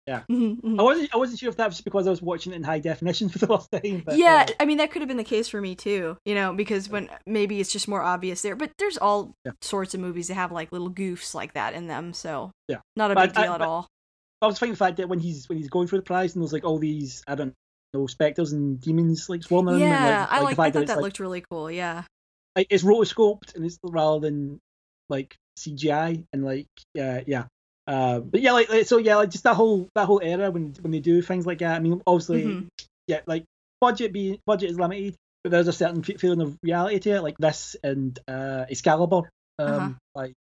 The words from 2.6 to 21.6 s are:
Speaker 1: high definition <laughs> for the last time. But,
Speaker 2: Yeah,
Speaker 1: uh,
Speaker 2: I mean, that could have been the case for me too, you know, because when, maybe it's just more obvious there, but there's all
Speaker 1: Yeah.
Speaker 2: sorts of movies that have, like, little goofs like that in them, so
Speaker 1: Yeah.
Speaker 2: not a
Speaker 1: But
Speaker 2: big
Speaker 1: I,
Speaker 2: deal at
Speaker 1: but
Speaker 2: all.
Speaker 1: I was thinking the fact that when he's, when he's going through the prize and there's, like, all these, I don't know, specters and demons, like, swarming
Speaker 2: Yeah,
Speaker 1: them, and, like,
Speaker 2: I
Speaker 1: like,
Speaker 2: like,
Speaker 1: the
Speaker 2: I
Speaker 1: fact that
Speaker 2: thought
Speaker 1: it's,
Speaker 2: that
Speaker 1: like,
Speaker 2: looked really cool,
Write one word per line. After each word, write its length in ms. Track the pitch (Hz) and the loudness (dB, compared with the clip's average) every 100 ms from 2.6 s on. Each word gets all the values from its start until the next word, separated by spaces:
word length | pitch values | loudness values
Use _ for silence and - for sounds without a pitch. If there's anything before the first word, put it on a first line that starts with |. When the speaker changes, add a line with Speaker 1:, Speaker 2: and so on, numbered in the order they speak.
Speaker 1:
high 160 | 151 156 | -4 -4
definition 500 | 160 156 170 175 202 | -4 -4 -2 -2 -4
<laughs> 0 | |
for 100 | 175 | -2
the 80 | - | 0
last 240 | 208 - | 0 0
time. 320 | 196 202 185 - | -6 -4 -6 0
But, 120 | 302 | 4
Speaker 2:
Yeah, 280 | 339 311 339 | 8 6 6
Speaker 1:
uh, 40 | 453 | 2
Speaker 2:
I 60 | 294 | 2
mean, 120 | 302 | 2
that 140 | 302 | 0
could 100 | 330 | -4
have 60 | 269 | -6
been 100 | 247 | -6
the 60 | |
case 240 | - 214 226 | -2 -2 -2
for 140 | 208 | -6
me 120 | 190 | -8
too, 440 | 180 190 202 165 185 202 | -6 -4 -4 -4 -6 -4
you 100 | 202 | -2
know, 180 | 190 | -2
because 360 | 185 208 196 196 | -2 -2 -4 -4
when, 200 | 208 202 - - | -8 -8 -12 -4
maybe 340 | 214 202 202 | -2 0 -2
it's 100 | 185 | -4
just 160 | 202 - | -4 -4
more 140 | 202 | -2
obvious 400 | 175 180 185 175 | -2 -2 -4 -4
there, 140 | 208 208 | -6 -6
but 140 | 302 - | -8 -4
there's 200 | 403 320 | -6 0
all 360 | 202 208 - - 127 | 0 0 -2 -12 -14
Speaker 1:
Yeah. 80 | - | -12
Speaker 2:
sorts 320 | - 196 185 | -6 -4 -4
of 80 | 185 | -6
movies 260 | 180 175 170 | -6 -6 -6
that 80 | 185 | -6
have, 160 | 175 | -6
like, 200 | 170 156 | -6 -8
little 180 | 180 180 | -8 -8
goofs 420 | 185 190 175 - | -6 -6 -6 -10
like 200 | - - | -10 -8
that 200 | 143 107 | -6 -6
in 140 | 170 170 | -6 -8
them, 260 | 135 175 | -10 -10
so 380 | 165 165 139 185 - - | -12 -10 -10 -10 -12 -10
Speaker 1:
Yeah. 120 | 127 _ 220 | -10 _ -2
Speaker 2:
not 120 | 214 | 2
a 40 | 196 | 4
Speaker 1:
But 140 | 185 | 4
Speaker 2:
big 80 | 220 | 4
Speaker 1:
I, 60 | |
Speaker 2:
deal 100 | 214 | 0
at 60 | 170 | 0
Speaker 1:
but 80 | 160 | -2
Speaker 2:
all. 200 | 165 - _ _ _ _ _ | -4 -8 _ _ _ _ _
Speaker 1:
I 60 | 214 | 0
was 120 | 202 | 2
thinking 140 | 240 | -4
the 40 | 190 | 0
fact 200 | 185 175 | 0 0
that 100 | 180 | -4
when 120 | 175 | -2
he's, 280 | 170 143 - | -4 -6 -8
when 100 | 160 | -8
he's 120 | 139 | -4
going 180 | 180 175 | -2 0
through 120 | 196 | -2
the 40 | 185 | 0
prize 300 | 180 185 175 | 0 0 -2
and 80 | |
there's, 100 | 156 | -4
like, 120 | 151 175 | -2 -2
all 120 | 156 | 0
these, 460 | 151 151 135 - - | -2 -4 -6 -10 -8
I 100 | 143 | -6
don't 180 | 135 - _ _ _ | -6 -10 _ _ _
know, 120 | 139 131 | -4 -4
specters 440 | - 151 160 151 | 0 0 0 -2
and 280 | 147 143 131 | 0 -2 -2
demons, 480 | 160 165 165 160 - | 0 2 2 2 -4
like, 140 | 175 | -8
swarming 360 | - 180 180 175 | 0 2 4 4
Speaker 2:
Yeah, 80 | - | 4
Speaker 1:
them, 40 | |
and, 100 | - | 4
like, 260 | 226 214 - | 4 2 2
Speaker 2:
I 100 | 269 | 2
Speaker 1:
like, 20 | |
Speaker 2:
like, 140 | 277 165 | 2 2
Speaker 1:
the 40 | |
Speaker 2:
I 40 | 156 | 2
Speaker 1:
fact 80 | |
that 60 | 151 | 2
Speaker 2:
thought 40 | |
Speaker 1:
it's, 40 | 143 | 0
Speaker 2:
that 60 | 214 | 0
Speaker 1:
like, 60 | |
Speaker 2:
looked 160 | 196 196 | -2 -4
really 240 | 190 180 - | -8 -8 -8
cool, 220 | 165 | -8